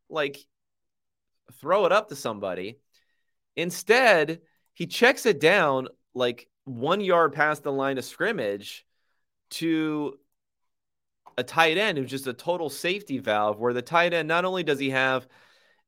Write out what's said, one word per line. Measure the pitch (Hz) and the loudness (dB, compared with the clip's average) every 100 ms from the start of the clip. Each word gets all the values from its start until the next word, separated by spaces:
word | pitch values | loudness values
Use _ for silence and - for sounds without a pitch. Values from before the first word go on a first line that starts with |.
| - | -10
like, | 156 143 - - _ _ _ _ _ _ _ _ _ _ - | -4 -4 -6 -20 _ _ _ _ _ _ _ _ _ _ -12
throw | 139 196 | -2 2
it | 180 | 2
up | 196 214 | 2 0
to | 139 | -6
somebody. | 127 104 98 90 95 120 _ _ _ _ _ _ _ - | -8 -6 -6 -6 -8 -12 _ _ _ _ _ _ _ -6
Instead, | 175 175 - 240 254 180 147 165 _ _ _ | -6 -2 2 4 6 6 4 -4 _ _ _
he | - 170 | -10 -8
checks | - 240 269 240 | 2 4 4 2
it | 151 | 4
down, | 151 202 156 131 131 - _ | 4 4 4 0 -2 -12 _
like, | - 123 120 - _ | -2 0 -2 -10 _
one | - 117 139 202 | -14 -6 -2 0
yard | 196 170 160 | 2 4 4
past | 139 151 147 | 2 0 0
the | 147 | -4
line | 135 135 135 | -2 -2 -2
of | |
scrimmage | 120 - 180 208 107 101 104 - - _ _ _ _ _ _ | -6 -6 -4 -2 -4 -4 -8 -18 -20 _ _ _ _ _ _
to | - 165 160 156 151 147 - _ _ _ _ _ _ _ _ _ _ _ - | -6 -2 -2 -2 -4 -6 -8 _ _ _ _ _ _ _ _ _ _ _ -10
a | |
tight | 120 156 165 165 | -4 2 2 2
end | 214 156 | 0 -2
who's | 127 | -6
just | 135 135 | -6 -8
a | |
total | 120 - 175 156 | -8 -4 -4 -4
safety | 139 170 202 190 131 | -4 -4 -4 -6 -6
valve, | 110 104 107 104 | -2 0 0 0
where | 120 | -2
the | 120 | -2
tight | 120 170 170 | 0 2 2
end, | 170 156 | 0 0
not | 165 | -2
only | 185 185 | 0 -2
does | 156 139 | -2 -2
he | 135 | 0
have | 131 131 131 - _ _ _ _ _ | 0 0 0 -4 _ _ _ _ _